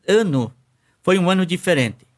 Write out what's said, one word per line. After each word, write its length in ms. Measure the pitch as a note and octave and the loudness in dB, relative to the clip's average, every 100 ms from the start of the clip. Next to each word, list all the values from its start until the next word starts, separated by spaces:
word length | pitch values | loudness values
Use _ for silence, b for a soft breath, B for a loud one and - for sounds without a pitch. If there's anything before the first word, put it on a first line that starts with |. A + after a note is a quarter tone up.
| - | 0
ano 480 | G#3 G#3 C3+ A2+ - _ _ _ _ | 0 2 -2 -4 -10 _ _ _ _
foi 160 | - F#3+ | -2 0
um 100 | F3 | 2
ano 160 | F#3+ | 0
diferente, 640 | F3+ F3 - D#3 A#2 - _ | -2 -4 -2 0 0 -6 _